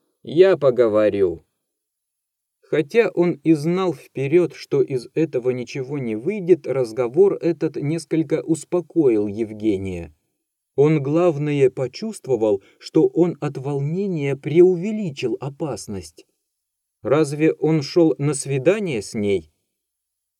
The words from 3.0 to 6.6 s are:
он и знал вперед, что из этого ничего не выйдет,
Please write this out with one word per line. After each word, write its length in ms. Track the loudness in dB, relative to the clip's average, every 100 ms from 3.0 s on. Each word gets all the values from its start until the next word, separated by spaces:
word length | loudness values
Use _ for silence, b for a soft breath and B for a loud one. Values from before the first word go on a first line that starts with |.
| 2 0
он 240 | 0 0 2
и 80 |
знал 400 | 2 2 0 -2
вперед, 600 | -4 -10 -8 0 2 2
что 280 | -4 -4 -2
из 260 | 0 -2 -4
этого 380 | -4 -2 0 -2
ничего 460 | -4 -8 -10 -8 -6
не 200 | -6 -4
выйдет, 500 | -6 -6 2 2